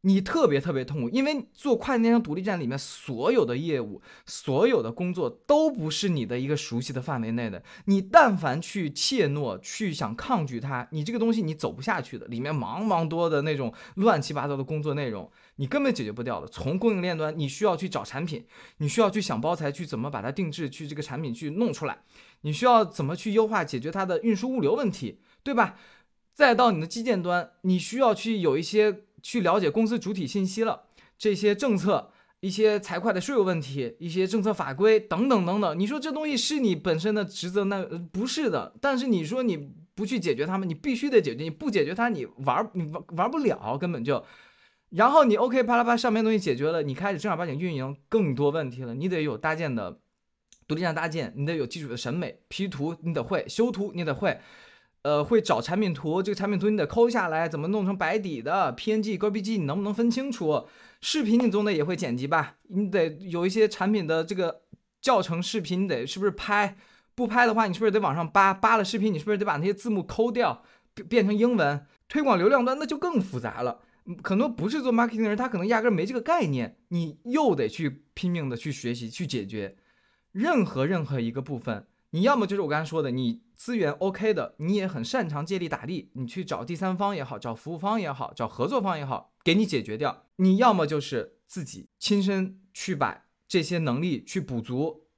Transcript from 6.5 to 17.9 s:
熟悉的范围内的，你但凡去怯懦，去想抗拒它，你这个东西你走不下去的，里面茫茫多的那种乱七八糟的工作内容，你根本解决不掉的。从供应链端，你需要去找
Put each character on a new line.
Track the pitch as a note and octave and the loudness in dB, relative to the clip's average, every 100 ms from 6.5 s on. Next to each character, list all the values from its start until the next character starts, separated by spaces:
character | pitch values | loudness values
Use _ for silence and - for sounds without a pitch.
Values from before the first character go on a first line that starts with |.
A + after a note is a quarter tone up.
| D3 | -2
熟 | - A#2 | -2 -6
悉 | A#2+ | -4
的 | C3 | -8
范 | B2+ C3 | -4 -4
围 | A2+ | -2
内 | A#2 A#2 | -4 -4
的， | F#2 - - | -8 -16 -10
你 | - G3 | 0 0
但 | F#3+ E4+ C#4 F#3+ | 6 8 8 4
凡 | D3+ C3+ | 0 -2
去 | E3 G#3 D#3+ | -4 -4 -4
怯 | - - C4+ D3+ | -2 -2 2 2
懦， | C#3+ C3+ F#2 | 0 -4 -6
去 | - - G#3 | -10 -6 -4
想 | D3+ A2+ A2 | -4 -6 -6
抗 | - C4 | -2 -2
拒 | C#3+ A#2+ | -2 -6
它， | C3+ C3 B2 | -6 -6 -6
你 | D#3 | -6
这 | D3+ | -4
个 | A#3 | -2
东 | A3+ | 0
西 | A3 | 0
你 | E3 | -2
走 | D#3 A2+ | -4 -6
不 | - | -6
下 | C#3 F#3 | -4 -4
去 | - A#2 | -6 -12
的， | - | -10
里 | A#2+ | -6
面 | C#3 | -4
茫 | D3+ G2+ C#3 | -4 -4 -4
茫 | A3 F3 E3 | 0 0 0
多 | E3 E3+ | 0 2
的 | D3+ | 2
那 | D3+ D3 | 0 -2
种 | B2 - - | -4 -8 -14
乱 | - G#3 F3 | 2 4 4
七 | - | 0
八 | C#3+ C#3+ | -4 -4
糟 | C#3 | -4
的 | |
工 | C3 D#3 | -4 -4
作 | D3+ | -2
内 | C#3+ C3+ | -4 -4
容， | G#2 E2+ _ _ - | -6 -12 _ _ -8
你 | C3+ | -2
根 | C#4+ | 0
本 | C#4 | 2
解 | - | 0
决 | G#2+ | -4
不 | A2 | -6
掉 | A#2+ G2+ | -6 -6
的。 | D2+ | -8
从 | - C3 F3+ | -8 -4 0
供 | A#3 | 0
应 | G3 | 0
链 | F3+ E3 | -2 -2
端， | D#3 D#3+ | -4 -2
你 | C#3 | -6
需 | C3+ | 0
要 | G#3 E3 | 0 0
去 | |
找 | F#3 | -4